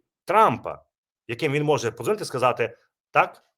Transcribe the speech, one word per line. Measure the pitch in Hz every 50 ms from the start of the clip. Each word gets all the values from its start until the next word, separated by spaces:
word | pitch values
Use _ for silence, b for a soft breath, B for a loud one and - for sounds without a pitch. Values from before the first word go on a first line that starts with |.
| _ _ _ _ _
Трампа, | - 180 214 220 175 120 - - 85 73 - _ _ _ _ _ _ _ _ _ -
яким | 117 113 160 143
він | 139 151 151
може | 147 - - 120 113
подзвонити | 107 - 117 160 214 208 165
і | -
сказати, | - 123 123 127 117 - 117 101 b b b b _ _ _ _
"Так, | - 147 180 185 - - _ _ _